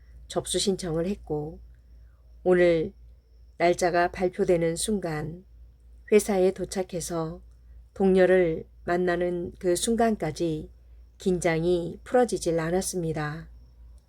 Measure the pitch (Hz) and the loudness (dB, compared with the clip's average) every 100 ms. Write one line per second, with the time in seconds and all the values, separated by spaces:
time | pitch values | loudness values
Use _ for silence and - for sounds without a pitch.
0 | - - - 175 170 185 202 185 180 160 | -20 -20 -8 -6 -4 -2 -2 -2 -2 -2
1 | 170 202 - 151 147 170 - - - - | -4 -6 -6 -6 -6 -12 -20 -20 -20 -20
2 | - _ - - 180 180 175 165 160 - | -20 _ -20 -4 2 4 6 4 0 -8
3 | - - _ - - - 170 175 180 175 | -20 -20 _ -20 -16 0 0 2 2 2
4 | 175 - 180 180 190 175 165 165 - 208 | 0 0 -2 0 2 2 0 -2 -2 -2
5 | 175 151 151 170 190 - - - - - | -4 -6 -8 -10 -16 -20 -20 -20 -20 -16
6 | - 208 - 190 185 190 180 196 185 175 | 2 4 4 2 2 0 -6 -6 -6 -6
7 | - 170 160 175 - - - - - - | -6 -6 -6 -8 -18 -20 -20 -20 -12 0
8 | 190 190 180 185 175 160 - - - 175 | 4 6 6 6 2 0 -8 -10 -4 -2
9 | 180 175 180 175 175 - 185 175 - 226 | 0 0 -2 -4 -8 -4 -2 0 0 0
10 | 233 214 160 151 170 156 185 - - - | 0 0 -4 -4 -4 -4 -8 -18 -20 -20
11 | - - 196 180 175 160 170 175 170 - | -20 -6 -2 0 0 0 2 0 -2 -10
12 | - 254 240 185 180 165 160 180 185 185 | 0 2 2 0 -2 -2 0 -2 -2 -4
13 | 165 156 147 160 165 - - - - - | -4 -4 -6 -8 -14 -20 -20 -20 -20 -20